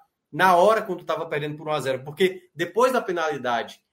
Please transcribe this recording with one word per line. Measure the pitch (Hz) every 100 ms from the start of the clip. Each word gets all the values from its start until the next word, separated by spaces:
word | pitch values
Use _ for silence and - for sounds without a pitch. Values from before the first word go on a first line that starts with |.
| _ _ _
na | 147 185
hora | 175 196 220
quando | 190 170
tava | - 156 165
perdendo | 156 151 151
por | 156
um |
a | 151
zero, | 135 131
porque | 139 151 185 185 -
depois | 143 170 214 254
da | 247
penalidade | 220 170 160 143 123 120 107 - _